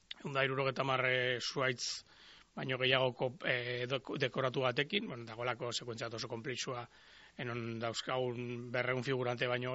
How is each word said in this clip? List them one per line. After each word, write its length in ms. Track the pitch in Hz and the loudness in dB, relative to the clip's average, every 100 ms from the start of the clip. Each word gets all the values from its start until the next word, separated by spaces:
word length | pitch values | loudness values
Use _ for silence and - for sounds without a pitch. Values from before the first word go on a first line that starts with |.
| _ - | _ -10
ehun 120 | 143 | -2
eta 100 | 139 | 2
hirurogeita 400 | 135 131 135 131 | 2 4 0 2
hamar, 220 | 135 131 127 | 2 4 4
eh, 300 | 127 123 123 | 4 2 0
zuhaitz 640 | - - 131 127 - - - - - - - | -2 0 0 0 -4 -6 -10 -20 -20 -20 -16
baino 220 | - 143 131 | -8 -4 2
gehiagoko, 540 | 127 131 131 120 131 123 - | 4 6 4 2 -2 -2 0
eh, 380 | 127 120 123 123 | 0 0 -2 0
deko-, 300 | 135 - 147 | -2 -2 0
dekoratu 400 | 135 - 131 131 | 0 2 0 2
batekin, 480 | 127 120 143 139 220 | 2 2 0 0 -2
bueno, 160 | 127 | -8
dagoelako 480 | 117 110 123 117 120 | -8 -2 -2 -2 -2
sekuentzia 360 | 117 123 113 117 | -4 -6 -6 -6
bat 100 | 113 | -6
oso 80 | 117 | -6
konplexua, 560 | 117 113 123 - 123 117 - - - - - | -6 -4 -4 -4 -6 -8 -14 -20 -20 -20 -8
enon 380 | 127 120 117 113 | -4 -4 -4 -2
dauzkagun 880 | 117 113 - 127 127 120 120 120 120 | -2 -2 -2 0 0 -2 -4 -6 -4
berrehun 320 | 123 123 127 | 0 2 0
figurante 460 | 120 131 123 120 127 | 0 0 0 2 2
baino 240 | 123 127 | 2 2